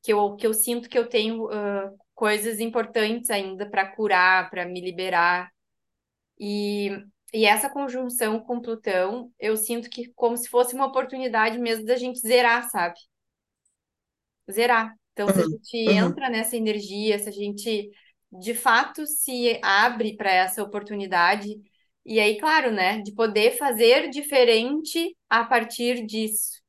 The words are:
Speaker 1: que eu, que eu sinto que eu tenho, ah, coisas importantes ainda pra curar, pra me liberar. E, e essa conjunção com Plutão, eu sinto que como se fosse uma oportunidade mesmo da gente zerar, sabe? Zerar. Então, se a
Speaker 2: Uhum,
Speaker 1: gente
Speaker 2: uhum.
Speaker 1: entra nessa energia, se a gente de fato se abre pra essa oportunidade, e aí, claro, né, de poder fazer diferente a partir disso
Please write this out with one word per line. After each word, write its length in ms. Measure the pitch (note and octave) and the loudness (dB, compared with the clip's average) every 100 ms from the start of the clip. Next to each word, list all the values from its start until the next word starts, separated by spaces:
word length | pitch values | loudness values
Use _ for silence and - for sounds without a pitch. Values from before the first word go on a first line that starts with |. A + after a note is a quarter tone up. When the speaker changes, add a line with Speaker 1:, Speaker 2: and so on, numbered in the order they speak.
Speaker 1:
que 100 | - | 2
eu, 220 | G#3 G3+ G3+ | 2 2 0
que 100 | A3 | -2
eu 60 | |
sinto 360 | A3 - A#3+ A#3+ | 0 -2 -4 -2
que 100 | B3+ | -2
eu 100 | A#3 | 0
tenho, 400 | A3 G#3+ A3+ A3 | 0 0 -4 -6
ah, 420 | G#3+ G#3 G3+ G3 G3+ _ | -4 -4 -4 -6 -14 _
coisas 460 | - G#3+ G#3 G#3+ A3 | -2 0 0 -2 -4
importantes 680 | A3+ A#3 A3 A#3 G#3+ A#3 A#3+ | -4 -2 -2 -2 0 -2 -2
ainda 380 | G#3 F#3+ F#3 G#3 | -4 -4 -8 -4
pra 180 | G3 G3 - | -2 -2 -2
curar, 540 | G#3+ F#3 F3+ F#3 F3+ | 2 4 6 4 2
pra 140 | F3+ F3 | -6 -6
me 140 | F3+ | -6
liberar. 680 | F3+ F3 F#3 F3 F3 F3+ F3+ _ _ _ _ _ _ _ _ _ | -8 -6 0 2 4 2 -4 _ _ _ _ _ _ _ _ _
E, 520 | G#3 G#3 G#3 G#3 G3+ G3 - _ _ | -6 -4 -4 -2 -4 -6 -14 _ _
e 120 | A3 G#3+ | 2 4
essa 240 | G#3+ C#4 | 6 2
conjunção 680 | C#4 C#4 B3+ B3+ - A3 A3+ | -4 -6 -6 -6 -2 -2 -2
com 220 | A3+ A#3+ | -4 -8
Plutão, 680 | - A3+ - F#3 F#3 A#3 B3 _ | -6 -6 -2 0 0 -4 -12 _
eu 180 | G#3 A3 | -2 -2
sinto 320 | G#3+ A#3 A#3 | -2 -6 -8
que 220 | - A#3+ | -14 -14
como 240 | _ A#3+ A#3+ | _ 0 0
se 120 | A#3+ | 0
fosse 260 | A#3+ B3 B3+ | 2 2 0
uma 100 | C4+ | -2
oportunidade 680 | C4 C4 C4 B3+ A3 A3 A#3 | -2 -4 -6 -2 0 0 0
mesmo 260 | A#3+ A3+ A3 | -2 -2 0
da 100 | B3 | 0
gente 220 | B3 B3 | 0 -6
zerar, 500 | A3+ B3 A#3+ A#3 A#3+ | 2 4 6 2 -2
sabe? 260 | G3+ F3 - _ _ _ _ _ _ _ _ _ _ _ _ _ _ - | -4 -4 -6 _ _ _ _ _ _ _ _ _ _ _ _ _ _ -8
Zerar. 440 | G3 A#3+ A3+ A3+ - _ | -2 2 2 0 -10 _
Então, 160 | - G3+ | -4 0
se 120 | F#3+ | 2
a 20 | |
Speaker 2:
Uhum, 60 | E3 | 0
Speaker 1:
gente 280 | D#3+ - A#3 A3 | -4 -8 -2 2
Speaker 2:
uhum. 200 | G3 F3+ | 4 2
Speaker 1:
entra 220 | F3 C4 | 0 -4
nessa 260 | A3+ A3+ A#3+ | -2 -4 -2
energia, 640 | A3 G#3 G3 G3 G#3+ G#3 | -2 -4 -6 -4 -2 -2
se 100 | G#3 | -4
a 20 | |
gente 580 | G3+ G3+ G3+ - G#3+ G#3 _ _ _ _ | -8 -8 -6 -4 -4 -6 _ _ _ _
de 220 | F#3 F#3 | -12 -8
fato 520 | A3+ C4 A#3 C#4+ - D4 | 0 4 4 2 -6 -8
se 520 | - - B3 A#3+ A3+ | -6 -4 0 0 0
abre 520 | G3 G3 A#3 A3+ G#3+ G#3 | 2 4 4 2 -6 -2
pra 140 | G3+ | 2
essa 300 | F#3 F#3 - | 2 2 -2
oportunidade, 840 | G3+ G#3 G3+ G#3 F#3+ F3+ F3 G#3 G#3 G#3+ _ _ _ _ - | -6 -8 -8 -8 -2 2 4 2 -4 -12 _ _ _ _ -2
e 140 | A3 | 2
aí, 180 | C4 G#3 | 2 2
claro, 320 | D#4 D#4 B3+ | 2 2 2
né, 300 | G#3 F#3 A3 | 2 2 0
de 120 | G3+ | -6
poder 440 | G3+ A3+ G#3 A3+ C4 | -2 0 4 4 4
fazer 520 | C#4+ A3 A3+ C4+ B3+ | -2 4 6 6 4
diferente 1080 | C4+ C#4+ C#4 A#3+ A3+ B3 D4+ D#4+ E4 E4+ - _ | -6 0 4 6 4 2 -4 -4 -4 -4 -8 _
a 140 | A3+ A3+ | 0 2
partir 600 | A#3+ A3+ - A#3+ B3 A3 | 0 0 -4 -2 -2 -4
disso 560 | G#3+ A3 G#3+ - - | -4 -4 -4 -6 -10